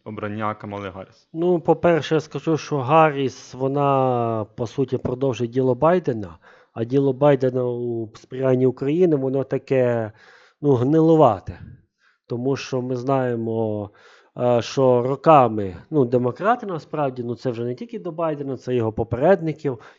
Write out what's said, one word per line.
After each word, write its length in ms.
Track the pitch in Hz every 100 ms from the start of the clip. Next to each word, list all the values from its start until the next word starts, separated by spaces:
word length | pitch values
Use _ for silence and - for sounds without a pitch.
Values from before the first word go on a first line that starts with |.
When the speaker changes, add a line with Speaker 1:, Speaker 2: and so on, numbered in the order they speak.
Speaker 1:
обрання 520 | - 104 104 104 107 107
Камали 340 | 107 101 98
Гарріс? 400 | 95 92 _ _
Speaker 2:
Ну, 260 | 160 180 175
по-перше, 560 | - 156 170 160 - 156
я 60 |
скажу, 360 | - 143 165 151
що 200 | - 147
Гарріс, 760 | 123 160 156 139 135 - -
вона, 920 | 123 135 143 143 135 131 120 117 113 104 -
по 120 | 117
суті, 300 | - 131 127
продовжує 500 | - 123 135 110 117
діло 280 | 127 131 123
Байдена, 640 | 156 180 151 113 90 78 - - _
а 100 | 113
діло 300 | 117 139 139
Байдена 520 | 123 147 135 131 127 123
у 460 | 120 120 117 110 -
сприянні 500 | - 131 131 127 131
України, 500 | 127 135 165 180 143
воно 280 | 131 135
таке, 680 | 131 135 - 135 123 117 107 - - - _ -
ну, 120 | 147
гнилувате. 880 | 120 127 160 160 160 135 95 - 87 - - _ _ _ _ -
Тому 260 | 120 131 127
що 260 | - 131
ми 140 | 127 127
знаємо, 960 | 127 135 127 117 113 113 110 107 98 _ _ _ _ -
е, 240 | 123 120
що 400 | - 139 131 123
роками, 760 | 123 139 165 147 120 107 98 85 -
ну, 160 | 156 120
демократи 600 | 123 123 117 202 240 202
насправді, 580 | 160 - 151 139 127
ну, 120 | 120 117
це 160 | 131
вже 140 | 117 120
не 100 | 123
тільки 240 | 165 214
до 120 | 180
Байдена, 460 | 165 160 143 139 127
це 180 | - 123
його 180 | 110
попередників, 840 | 107 113 117 160 190 160 147 143 120 -